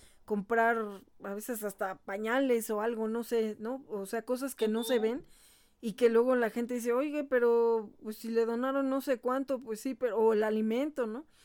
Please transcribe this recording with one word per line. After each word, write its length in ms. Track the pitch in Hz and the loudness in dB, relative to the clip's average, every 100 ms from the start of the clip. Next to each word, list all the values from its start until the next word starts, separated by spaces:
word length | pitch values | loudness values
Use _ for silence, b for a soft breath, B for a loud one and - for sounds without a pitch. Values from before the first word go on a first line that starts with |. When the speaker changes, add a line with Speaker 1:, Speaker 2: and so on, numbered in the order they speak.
| b b | b b
Speaker 1:
comprar 800 | - 208 190 226 226 226 214 196 - - | -4 -4 0 2 4 2 -4 -10 -20 -14
a 100 | 196 | -10
veces 280 | 202 214 226 | -8 -6 -6
hasta 340 | 208 - 196 190 | -6 -4 -6 -6
pañales 760 | - 196 220 254 269 233 220 | -8 -4 0 2 2 2 0
o 100 | 208 | -2
algo, 280 | 226 220 220 | -2 -2 -2
no 140 | 226 | -4
sé, 320 | 226 233 220 214 | -2 0 0 -4
¿no? 240 | 220 262 285 | -8 -8 -8
O 180 | 202 196 | -8 -6
sea, 160 | 226 | -6
cosas 320 | 226 247 269 | -4 -4 -4
que 140 | - 220 | -2 0
no 140 | 220 | 0
se 120 | 233 240 | 0 2
Speaker 2:
Ujú. 60 | |
Speaker 1:
ven 240 | 220 247 - b b b b _ | 2 -2 -8 b b b b _
y 120 | 233 | -8
que 140 | 190 233 | 2 6
luego 240 | 226 254 247 | 6 4 2
la 140 | 226 | 0
gente 240 | 233 240 | -2 -4
dice, 180 | 247 240 | -4 0
"Oye, 320 | 247 302 294 | 0 0 -4
pero, 640 | 285 254 240 233 233 226 208 - | 0 2 4 6 4 2 -2 -12
pues, 140 | 214 214 | -12 -10
si 100 | 226 | -2
le 160 | 226 226 | 0 0
donaron 440 | 233 262 277 269 | 0 -2 0 0
no 100 | 269 | -2
sé 200 | 285 240 | -2 -2
cuánto", 400 | 247 269 269 254 | 0 -2 -2 -4
pues 200 | 226 214 | -4 -8
sí, 140 | 269 | -6
pero, 240 | 262 247 208 | -4 -2 4
o 140 | 220 | 4
el 80 | 214 | 4
alimento, 640 | 214 214 220 233 294 285 226 | 2 2 0 0 -2 -2 -4
¿no? 200 | 233 - b | -6 -12 b